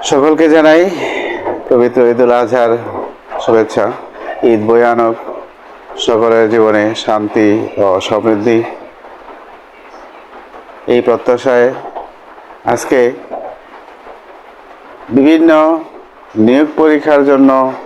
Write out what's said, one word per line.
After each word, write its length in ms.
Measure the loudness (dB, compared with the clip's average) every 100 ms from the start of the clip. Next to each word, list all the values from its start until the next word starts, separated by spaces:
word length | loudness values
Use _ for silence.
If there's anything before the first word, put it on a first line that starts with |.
| -2
সকলকে 360 | 0 2 2 4
জানাই 280 | 4 4 4 2 -2 -8 -8 -8 -8 -8 -10 -2
পবিত্র 280 | 0 2 2 2
ঈদুল 200 | 2 2 2
আজহার 320 | 0 0 0 -2 -6 -12 -12 -16 -16 -10
শুভেচ্ছা। 420 | 0 2 2 -2 -4 -6 -16 -16 -14 -4 0
ঈদ 100 | 0 2
বয়ানক, 460 | 2 2 2 0 -2 -10 -16 -18 -20 -20 -20 -20 -10 -2
সকলের 380 | 0 2 2 2
জীবনে 320 | 2 2 2 0 -4
শান্তি 440 | -4 -2 -2 0 2 0 -4 -2
ও 20 | 0 0 -2
সমৃদ্ধি, 500 | -2 0 0 0 0 -2 -10 -18 -20 -20 -20 -20 -20 -20 -20 -20 -20 -20 -20 -20 -20 -20 -20 -20 -20 -20 -18 -4
এই 80 | -2 0
প্রত্যাশায় 600 | -2 0 -2 0 2 2 -2 -12 -16 -18 -20 -20 -20 -20 -12 -6
আজকে 280 | -4 -2 0 0 -2 -12 -14 -14 -18 -20 -20 -20 -20 -20 -20 -20 -20 -20 -20 -20 -20 -20 -20 -4 0
বিভিন্ন 340 | 4 4 4 4 2 0 -6 -20 -20 -20 -14 0 2
নিয়োগ 220 | 2 0 2
পরীক্ষার 420 | 2 2 2 2 4
জন্য 200 | 4 4 4 0 -6